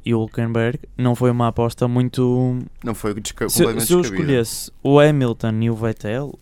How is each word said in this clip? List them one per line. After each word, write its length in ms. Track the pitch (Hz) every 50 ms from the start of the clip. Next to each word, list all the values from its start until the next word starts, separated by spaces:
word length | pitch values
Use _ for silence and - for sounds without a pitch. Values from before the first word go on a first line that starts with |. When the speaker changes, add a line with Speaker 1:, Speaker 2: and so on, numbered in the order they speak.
| -
Speaker 1:
e 80 | 117 113
o 80 | 113 107
Hülkenberg. 540 | 107 - - 117 113 113 117 113 120 127 - - - -
Não 200 | - 123 123 120
foi 160 | - 127 123
uma 160 | 120 120 120
aposta 400 | 117 - - 117 117 - - -
muito 720 | 123 123 123 127 123 - 131 127 123 123 127 127 127 127 127 - - - - -
Speaker 2:
Não 100 | 120 110
foi 220 | - - 107 101 107
desca-, 300 | 107 - - - 117 110
Speaker 1:
Se, 80 | - - -
Speaker 2:
completamente 240 | 120 113 110 113
Speaker 1:
se 60 | - 175
eu 80 | 180
Speaker 2:
descabida. 220 | 170 117 95 - 156
Speaker 1:
escolhesse 460 | 147 135 120 117 - - - - - - - -
o 160 | 135 139 147
Hamilton 540 | 147 151 151 143 127 117 113 - - 113 110 110
e 100 | 113 117
o 40 | 117
Vettel, 600 | 107 113 113 110 - - 104 107 131 147 135 - -